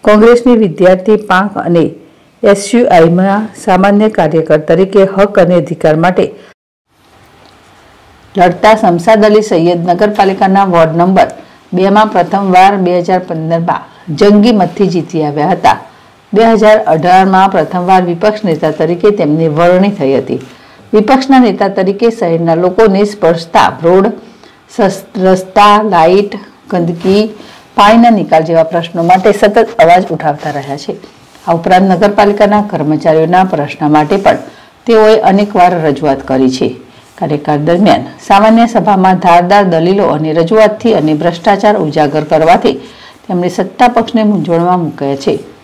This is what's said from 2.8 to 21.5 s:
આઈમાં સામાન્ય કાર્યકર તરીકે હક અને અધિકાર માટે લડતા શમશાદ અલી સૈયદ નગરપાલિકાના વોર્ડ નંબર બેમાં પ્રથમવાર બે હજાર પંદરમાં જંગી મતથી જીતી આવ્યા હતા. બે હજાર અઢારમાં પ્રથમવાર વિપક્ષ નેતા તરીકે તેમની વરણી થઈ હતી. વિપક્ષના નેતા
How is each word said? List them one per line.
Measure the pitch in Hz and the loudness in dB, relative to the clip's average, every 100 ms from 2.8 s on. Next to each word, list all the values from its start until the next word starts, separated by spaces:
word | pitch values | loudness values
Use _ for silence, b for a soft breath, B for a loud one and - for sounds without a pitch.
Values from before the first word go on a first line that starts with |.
| 240 | 2
આઈમાં | 180 165 175 190 202 220 - | 4 4 2 0 -2 -6 -10
સામાન્ય | - 185 196 202 220 | -2 0 2 2 0
કાર્યકર | 214 160 160 160 151 | 0 -2 -2 0 -2
તરીકે | 156 165 190 202 | 0 0 2 2
હક | 190 196 202 202 | 2 2 0 2
અને | 175 | 2
અધિકાર | 180 160 165 160 156 | 0 -2 -4 -2 0
માટે | 175 180 - - B _ _ _ _ _ _ _ _ _ _ _ _ _ _ _ _ _ _ 202 | 0 -2 -4 -8 B _ _ _ _ _ _ _ _ _ _ _ _ _ _ _ _ _ _ 0
લડતા | 180 170 214 | 0 2 0
શમશાદ | 220 196 170 170 220 | 2 0 -2 0 2
અલી | 208 208 | 4 2
સૈયદ | 214 180 165 175 170 | 0 0 0 -2 -2
નગરપાલિકાના | 170 214 208 190 190 196 190 | 0 0 0 -2 0 0 2
વોર્ડ | 196 175 160 160 | 2 2 2 2
નંબર | 175 190 - - B B _ | 0 2 -2 -4 B B _
બેમાં | 180 190 202 214 | -2 0 2 0
પ્રથમવાર | 190 175 202 196 185 190 202 | 0 -2 -2 2 4 4 2
બે | 180 180 | -2 -2
હજાર | 175 185 | -2 -4
પંદરમાં | 185 165 160 165 170 139 - - - | -4 -8 -4 -4 -4 -6 -10 -20 -12
જંગી | 147 208 208 214 | 0 2 4 2
મતથી | 220 175 - 190 | 2 -2 -2 -2
જીતી | 170 156 165 | -2 -6 -6
આવ્યા | 151 143 151 | -4 -4 -4
હતા. | 175 - - - b b b _ | 0 0 -2 -8 b b b _
બે | 196 | 0
હજાર | 226 220 214 214 | 2 4 4 2
અઢારમાં | - 160 180 185 190 190 190 | 2 -2 2 2 2 2 2
પ્રથમવાર | 190 151 185 180 185 | 0 -2 -4 0 0
વિપક્ષ | 180 170 214 214 | 0 -2 -2 -2
નેતા | 196 156 160 | -4 -2 -4
તરીકે | 151 160 175 208 | -2 -4 0 0
તેમની | 208 151 151 165 | 0 -2 0 -2
વરણી | 151 175 180 202 | 0 2 2 0
થઈ | 202 135 | -2 -2
હતી. | 135 - - B B B B B | -2 -4 -10 B B B B B
વિપક્ષના | 214 214 262 262 262 | -2 2 0 2 2
નેતા | 240 | 2